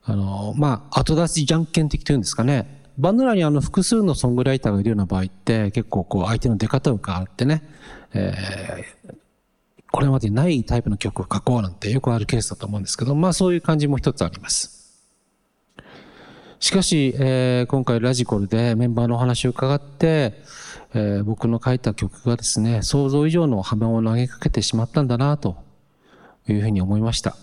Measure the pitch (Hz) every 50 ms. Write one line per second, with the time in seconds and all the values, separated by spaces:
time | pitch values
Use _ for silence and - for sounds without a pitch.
0 | _ - 107 98 98 95 98 98 101 104 120 131 151 147 123 110 - - - 131
1 | 135 - 160 151 170 160 - 160 147 131 160 160 165 - - 170 156 147 - -
2 | - - 147 131 95 - - - 113 131 143 123 - - - - - - - 135
3 | 135 175 214 240 262 254 226 190 165 151 147 143 131 - - 196 180 - 240 226
4 | 208 180 135 - - 123 120 123 127 135 135 127 - 113 101 98 98 113 113 104
5 | 98 85 95 92 92 92 - - _ - 113 113 107 101 - 123 107 - - -
6 | 90 - - 98 87 98 113 113 - 123 107 98 110 107 - 135 - 151 120 98
7 | - - 92 90 92 - - - 123 139 156 156 147 - - - - - - -
8 | - _ - 104 98 95 95 95 98 95 98 98 95 - - - - - - _
9 | _ - - - _ _ _ _ _ _ _ _ _ _ _ - _ - - 127
10 | 139 139 135 131 - 104 101 120 151 180 160 127 110 - 120 120 - - 104 98
11 | - 95 - - 92 - - 101 - 127 127 117 104 90 92 - - 104 117 135
12 | - 131 117 113 107 - - 117 - - - - - 101 104 104 95 - - -
13 | 120 127 143 151 170 185 165 - 190 185 175 170 - - 160 151 147 143 143 -
14 | - 143 - - - 82 - - - - - - - - - - - _ _ _
15 | _ _ _ _ _ _ _ _ _ _ _ _ _ _ _ - - - - -
16 | - - - - - - - - - - - _ - - - 190 180 - 175 151
17 | 139 131 - 135 135 131 131 127 127 127 123 123 123 - - 135 123 - 120 117
18 | 113 123 131 120 123 - - 101 101 95 113 113 120 120 113 110 120 120 113 117
19 | 117 120 120 117 127 123 120 - - 127 120 - 131 131 143 143 - - - -
20 | 165 160 160 156 139 110 - - - - - - - - - - - _ - 113
21 | 107 104 101 101 104 104 110 - - 117 117 113 - 127 127 127 - 113 104 -
22 | - 95 - - - 120 120 127 - - - 110 107 117 117 110 - - - 139
23 | 139 135 135 147 151 160 160 175 165 147 120 98 92 - 117 107 113 113 113 113
24 | 113 110 113 120 123 127 - - - - - 113 104 - - 117 117 - - 156
25 | 143 123 120 117 135 143 147 143 - - 185 - - - _ _ _ _ _ _
26 | _ _ _ - - - - _ _ - 107 104 107 110 104 95 90 95 101 107
27 | 110 117 117 - - 98 - -